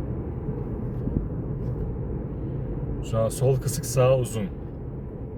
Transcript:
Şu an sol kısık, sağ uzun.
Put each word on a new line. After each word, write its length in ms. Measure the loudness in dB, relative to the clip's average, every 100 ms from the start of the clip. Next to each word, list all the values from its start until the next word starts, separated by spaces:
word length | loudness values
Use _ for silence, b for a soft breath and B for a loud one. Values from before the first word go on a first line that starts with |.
| -2 -2 -4 -4 -4 -4 -4 -4 -2 -2 2 2 2 -2 -2 -2 -2 0 -2 -2 -2 -2 -4 -4 -4 -2 -2 -2 -2 -2 0
Şu 60 | 2
an 120 | 2
sol 260 | 4 4 4
kısık, 300 | 2 -2 0
sağ 320 | 6 6 6
uzun. 280 | 4 0 -2 -4 -8 -8 -6 -6 -6 -8 -8